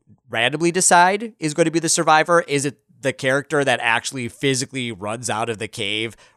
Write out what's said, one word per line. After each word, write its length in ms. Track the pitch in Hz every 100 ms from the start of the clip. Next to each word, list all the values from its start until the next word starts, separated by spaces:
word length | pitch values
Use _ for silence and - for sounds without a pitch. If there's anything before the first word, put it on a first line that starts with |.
| _ 104 _
randomly 420 | 113 120 151 175
decide 600 | 175 - 175 180 208 226 -
is 160 | 156
going 100 | 147
to 60 | 160
be 80 | 160
the 100 | 160
survivor? 540 | - 160 156 156 170
Is 240 | 175 143 139
it 120 | - _ _
the 120 | 135
character 520 | 127 135 139 135 147
that 160 | 135 120
actually 480 | 120 117 - 135 117
physically 640 | - 139 127 131 135 120
runs 380 | 98 104 120 120
out 180 | 110 120
of 100 | 104
the 100 | 104
cave 460 | - 101 107 113 - _